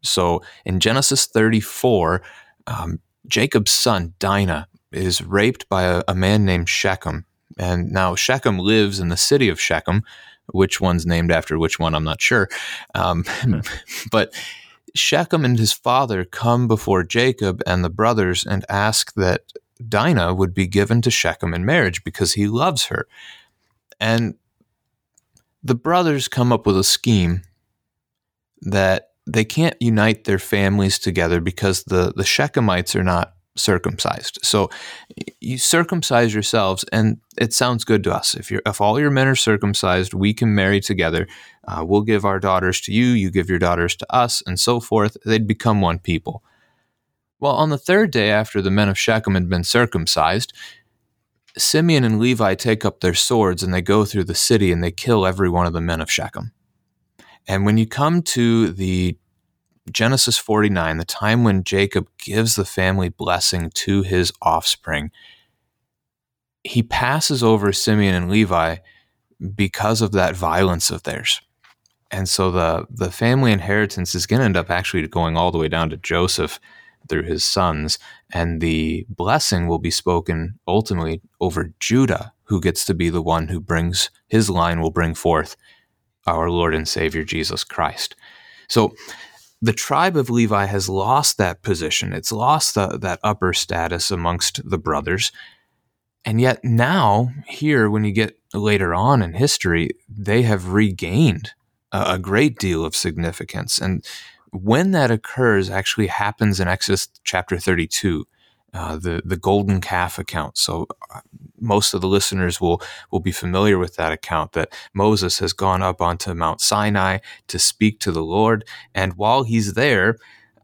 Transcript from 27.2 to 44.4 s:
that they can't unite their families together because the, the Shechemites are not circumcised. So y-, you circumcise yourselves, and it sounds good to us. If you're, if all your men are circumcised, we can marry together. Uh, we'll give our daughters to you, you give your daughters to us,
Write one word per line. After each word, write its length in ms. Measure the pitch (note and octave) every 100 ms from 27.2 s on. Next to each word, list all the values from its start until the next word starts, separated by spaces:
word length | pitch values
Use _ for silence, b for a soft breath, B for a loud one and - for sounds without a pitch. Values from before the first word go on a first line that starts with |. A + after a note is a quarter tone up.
| F2 F2+ - _ _ _ _ _ _ _ _ _ _ _
that 500 | - G2 F#2+ F#2+ - _ -
they 180 | F#2
can't 320 | A2 - E3 -
unite 460 | A#2 A2 G#2+ A2 -
their 140 | G2
families 600 | - G#2 G2 G2+ G2 G2
together 420 | - F2+ E2+ F2
because 420 | E2+ F2 G2 F#2 -
the, 280 | F#2 F2+ -
the 80 |
Shechemites 720 | G2 - C#3+ - A2 F2+ F2+ G2
are 80 |
not 300 | F#2 F2 - _ _ -
circumcised. 840 | - F#2 - F#2 - - - -
So 260 | - G#2+ G2 B B B B -
y-, 160 | - -
you 180 | - B2+
circumcise 760 | - E3+ E3+ F#3 - B2 A#2
yourselves, 500 | G#2+ G2+ A#2 G2 F#2+ -
and 280 | G#2+ A2 G#2+ _ -
it 160 | A2+
sounds 320 | - B2 A#2+ -
good 180 | G#2+
to 100 | G#2+
us. 220 | F#2+ - -
If 160 | G2+
you're, 100 | G2+ -
if 160 | G2+
all 180 | G#2 A2+
your 100 | D3
men 180 | C#3 C3+
are 80 | C3
circumcised, 800 | - G#2 G2+ G#2 F#2+ F2+ F#2
we 200 | F#2+ G2
can 200 | G#2+ A#2
marry 280 | G#2 F#2+ G2+
together. 460 | G2 F#2 E2 E2+ F2 B B B -
Uh, 160 | F2+ D#2+
we'll 140 | G2+
give 240 | G#2+ G#2+ G2+
our 140 | G2
daughters 420 | G2 F#2 F#2 F#2
to 100 | -
you, 160 | G#2 B2
you 240 | A#2+ F#2+
give 180 | G2+ F2
your 100 | F#2
daughters 360 | F2 F2 F2 -
to 200 | - B2+
us, 280 | A#2+ -